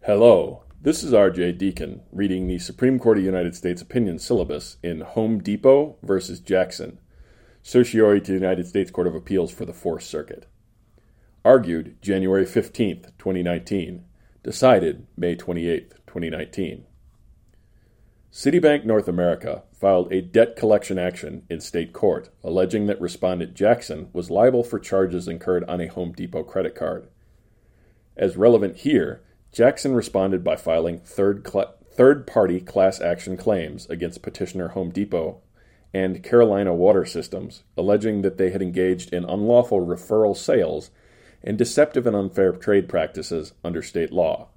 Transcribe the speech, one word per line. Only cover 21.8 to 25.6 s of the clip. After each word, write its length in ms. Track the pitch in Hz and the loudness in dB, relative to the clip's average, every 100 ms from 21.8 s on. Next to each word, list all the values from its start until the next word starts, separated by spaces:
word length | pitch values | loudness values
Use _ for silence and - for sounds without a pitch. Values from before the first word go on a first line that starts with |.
| 82 | -8
court, 340 | - 104 80 - _ | -2 0 0 -6 _
alleging 440 | - 90 92 107 104 | -4 -2 0 0 -2
that 120 | 101 | -4
respondent 540 | 87 - 95 90 85 | -6 -4 -4 -4 -8
Jackson 560 | - 101 117 - 78 - | 0 2 2 -2 -12 -10
was 180 | - 87 | -10 -4
liable 360 | 87 123 127 120 | 4 4 4 -2
for 120 | 107 | -6
charges 520 | - 98 92 87 87 | -2 0 0 -2 -8
incurred 340 | 85 - 90 | -10 -2 -2